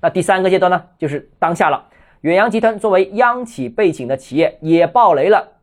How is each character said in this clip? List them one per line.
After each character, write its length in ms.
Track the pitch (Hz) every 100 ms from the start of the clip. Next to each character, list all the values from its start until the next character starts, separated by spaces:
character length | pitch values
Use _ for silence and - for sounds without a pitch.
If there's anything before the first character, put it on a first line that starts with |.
那 80 | 226
第 140 | 190
三 180 | 175 190
个 80 | 185
阶 80 | 185
段 140 | 185
呢， 100 | 180 - _
就 120 | 151
是 200 | 143 - _
当 140 | 165
下 140 | 170 170
了。 160 | 139 - _ _ _
远 160 | 147 180
洋 120 | 226
集 120 | 220
团 180 | 226 214
作 140 | 214
为 140 | 185 190
央 300 | 202 240 247
企 240 | 233 - 123
背 220 | 113 202
景 160 | 156 123
的 100 | 135
企 200 | - 139
业 200 | 160 -
也 260 | 156 165 170
暴 280 | 247 220
雷 140 | 151 160
了 160 | 208 - _